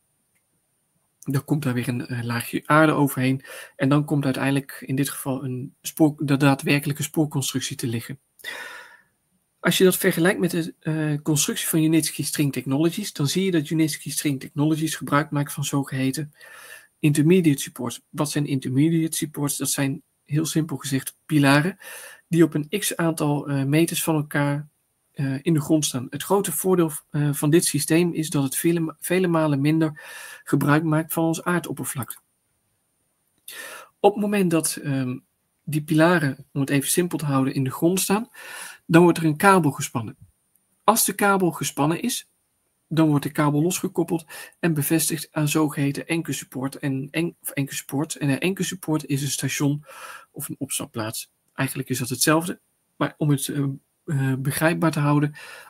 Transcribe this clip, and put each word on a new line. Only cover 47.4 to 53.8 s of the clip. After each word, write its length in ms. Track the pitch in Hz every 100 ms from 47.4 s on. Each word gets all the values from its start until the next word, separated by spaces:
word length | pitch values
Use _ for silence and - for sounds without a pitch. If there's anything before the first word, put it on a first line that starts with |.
of 100 | -
anchor 220 | - 135
support. 420 | - - 143 156 -
En 120 | 143
een 120 | 135
anchor 240 | 175 196
support 420 | 175 185 - 156 -
is 160 | 139
een 60 | 143
station 560 | - 135 - 143 147 - - - - -
of 180 | - -
een 80 | -
opslagplaats, 760 | 135 - - 117 110 - - _ _
eigenlijk 340 | - 131 - -
is 100 | 123
dat 100 | 127
hetzelfde, 520 | 120 - 156 175 - _ _ _ -
maar 180 | 151 -
om 140 | 151
het, 180 | 139 -
eh, 160 | 147 139 139